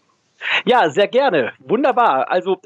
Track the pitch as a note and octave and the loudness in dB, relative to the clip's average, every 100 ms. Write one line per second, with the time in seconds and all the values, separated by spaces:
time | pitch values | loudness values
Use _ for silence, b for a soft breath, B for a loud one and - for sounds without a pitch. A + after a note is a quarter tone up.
0 | _ _ _ - B B - B3 F3 C#3+ | _ _ _ -14 B B 0 2 2 0
1 | G3+ A#3+ C#4 E3+ G#2+ - C3 G#3+ C#4+ B3 | 0 2 0 0 -2 -6 -4 -2 0 2
2 | A3+ C3+ - F3+ F3+ F3+ | 2 2 0 -2 -2 -6